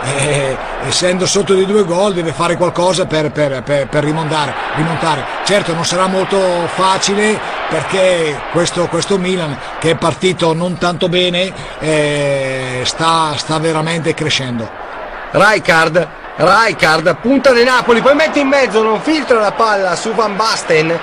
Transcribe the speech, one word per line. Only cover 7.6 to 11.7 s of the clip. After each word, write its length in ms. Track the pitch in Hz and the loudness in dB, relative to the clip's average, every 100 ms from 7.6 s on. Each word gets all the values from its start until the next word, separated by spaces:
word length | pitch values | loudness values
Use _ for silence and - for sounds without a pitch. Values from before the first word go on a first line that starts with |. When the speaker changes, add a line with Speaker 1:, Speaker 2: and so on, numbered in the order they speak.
| - | -4
Speaker 1:
perché 680 | 160 139 190 185 175 160 139 - | -4 -2 0 2 2 0 -4 -4
questo, 360 | 160 170 - 165 | -2 0 0 -2
questo 300 | 170 - 202 | -2 0 0
Milan 400 | 180 185 160 135 - - | 0 -2 -2 -6 -10 -4
che 120 | 160 | 0
è 40 | 165 | 0
partito 560 | 190 - 190 175 170 | 0 0 0 2 0
non 260 | 160 180 170 | 0 -2 -2
tanto 300 | 180 175 185 | -2 0 0
bene, 460 | 180 180 175 190 - - | 0 0 0 -4 -6 -14